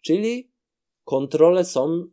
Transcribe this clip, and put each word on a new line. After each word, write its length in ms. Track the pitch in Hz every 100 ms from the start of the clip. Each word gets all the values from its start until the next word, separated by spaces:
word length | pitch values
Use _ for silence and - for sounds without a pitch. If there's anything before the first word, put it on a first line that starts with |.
Czyli 500 | - 180 214 247 254 _ _ _ _ _
kontrole 600 | - 135 139 151 160 180
są 420 | 180 135 139 165 180